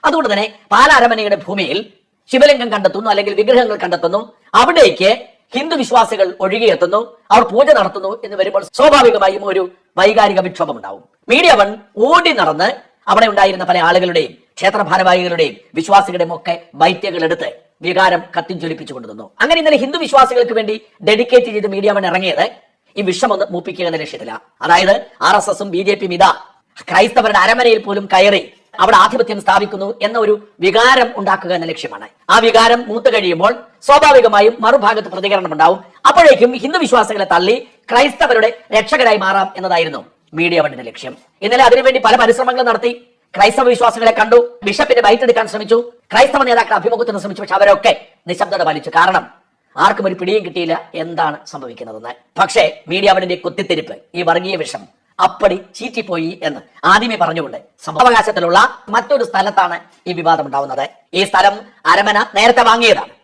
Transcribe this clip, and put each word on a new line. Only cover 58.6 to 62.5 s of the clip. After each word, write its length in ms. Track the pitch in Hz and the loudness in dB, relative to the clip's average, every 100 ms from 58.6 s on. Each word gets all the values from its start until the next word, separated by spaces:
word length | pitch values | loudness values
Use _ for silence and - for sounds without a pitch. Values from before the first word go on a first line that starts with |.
| 247 - - 226 | 2 -2 -6 -6
മറ്റൊരു 280 | 240 285 233 | -2 -2 -2
സ്ഥലത്താണ് 480 | - 202 196 180 170 - _ - | -2 -2 -2 -2 -4 -14 _ -10
ഈ 40 | 170 | -6
വിവാദം 260 | 165 165 143 | -2 -2 -2
ഉണ്ടാവുന്നത്. 360 | 139 139 - - _ _ 175 | -6 -6 -8 -8 _ _ -4
ഈ 40 | 196 | -2
സ്ഥലം 260 | 190 196 202 - _ - | 2 2 0 -14 _ -2
അരമന 280 | 190 208 202 226 196 | 0 0 -2 -2 0
നേരത്തെ 260 | 226 | 2